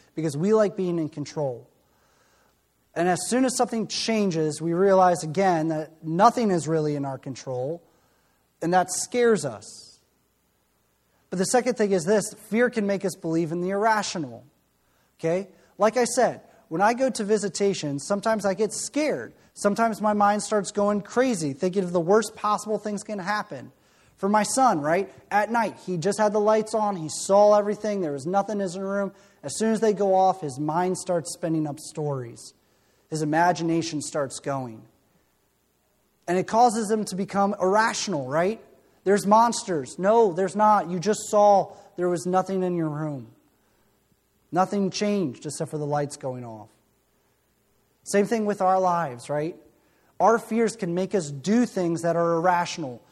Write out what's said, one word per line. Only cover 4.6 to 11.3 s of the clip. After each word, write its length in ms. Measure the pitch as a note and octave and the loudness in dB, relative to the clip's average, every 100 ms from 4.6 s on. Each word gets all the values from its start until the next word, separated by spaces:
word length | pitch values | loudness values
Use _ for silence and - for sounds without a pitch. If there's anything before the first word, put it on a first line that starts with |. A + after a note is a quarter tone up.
we 120 | E3 | -2
realize 500 | E3+ G3 F#3+ F3+ F3 | 2 6 6 6 4
again 460 | D#3 E3+ F#3+ E3 D#3+ | -2 0 2 2 0
that 240 | D#3 D#3 - | -4 -6 -12
nothing 480 | D#3+ E3 A#3 B3 G#3+ | -4 4 4 4 0
is 160 | F3 C#3+ | 0 0
really 300 | D#3+ D3+ C#3+ | -2 0 -2
in 80 | |
our 140 | C#3 C3 | -6 -8
control, 640 | C#3+ B2+ - B2+ C3 E3+ _ _ _ _ _ _ _ - | -10 -12 -8 -6 -6 -8 _ _ _ _ _ _ _ -6
and 140 | E3 | 0
that 160 | F#3 F3 | 2 2
scares 540 | - - B3 A#3+ G3+ | -4 -4 2 4 4
us. 560 | C#3 G2+ - - - _ _ _ _ _ _ _ _ _ _ _ _ _ - | 0 -8 -16 -20 -20 _ _ _ _ _ _ _ _ _ _ _ _ _ -8